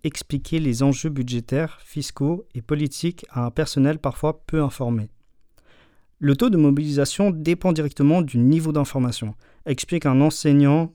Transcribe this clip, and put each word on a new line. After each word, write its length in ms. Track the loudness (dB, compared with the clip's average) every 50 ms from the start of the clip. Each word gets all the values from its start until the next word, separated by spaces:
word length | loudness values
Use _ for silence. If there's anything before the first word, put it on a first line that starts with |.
| -6
expliquer 560 | -8 -8 -8 -8 -8 -8 -8 -6 -4 -4 -2
les 240 | -2 -2 -2 0 0
enjeux 260 | 0 0 0 -4 -6
budgétaires, 680 | -4 -6 -6 -4 -6 -6 -6 -4 -4 -4 -4 -4 -8 -14
fiscaux 640 | -20 -14 -12 -10 -10 -10 -6 -4 -4 -2 -2 -4 -8 _ -14
et 60 | -12
politiques 640 | -6 -4 -4 -2 -2 -4 -4 -4 -6 -6 -6 -8 -12 -12
à 160 | -8 -6 -6
un 40 | -4
personnel 480 | -4 -4 -4 -2 0 0 2 2 0 0
parfois 460 | -4 -6 -6 -4 -4 -4 -4 -6 -8
peu 160 | -4 -2 -2 -2
informé. 460 | -2 -4 -4 -4 -4 -2 -4 -4 -6 -12 -18 _ _ _ _ _ _ _ _ _ _ _ _ _ _ _ _ _ _ _ -2
Le 180 | 0 2 2
taux 140 | 4 2 4
de 60 | 4
mobilisation 760 | 4 6 4 4 2 0 0 0 0 0 0 0 0 0 0
dépend 420 | 0 0 -2 -2 -2 0 0 0 0
directement 480 | 0 -2 -4 -2 2 4 4 4 4
du 180 | 2 0 0 2
niveau 340 | 4 4 4 4 2 0 -2
d'information, 640 | -2 -2 -2 -2 -2 -2 -2 -2 -4 -8 -10 -10 -12 -18 _ _ -12 -8
explique 400 | -6 -6 -6 -6 -4 -4 -2 0
un 160 | 2 4 4
enseignant 720 | 4 4 2 0 2 4 4 6 6 6 4 4 2 -2 -6